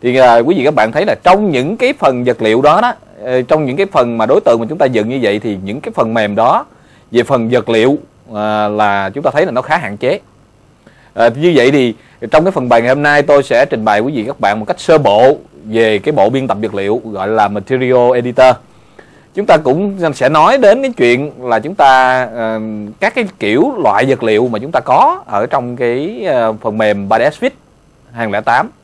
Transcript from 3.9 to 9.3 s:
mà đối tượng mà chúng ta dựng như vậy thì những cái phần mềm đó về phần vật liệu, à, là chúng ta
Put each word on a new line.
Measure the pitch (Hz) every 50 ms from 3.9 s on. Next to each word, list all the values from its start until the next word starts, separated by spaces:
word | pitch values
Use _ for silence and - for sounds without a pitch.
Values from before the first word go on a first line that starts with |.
| - 147 123 120 117 113
mà | 110
đối | 110 135 202
tượng | - - 120 117
mà | 117 110
chúng | 147 180
ta | 147
dựng | 131 127 113 107 110
như | 127 135
vậy | 120 104 101 107
thì | 104 117 104 95 95
những | 98 107 143
cái | - 240 220
phần | - 127 110 113
mềm | 117 107 104 104
đó | 101 113 127 165 226 285 _ - _ _ _ _ _ _ _
về | - 120 117
phần | - 139 123 113 113
vật | 123 123 - -
liệu, | 113 110 113 131 143 147 - _ _ _ _ - 110
à, | 104 107 107 107 107 107 104
là | 104 107 107 104 101 101 98 95
chúng | 95 143 -
ta | -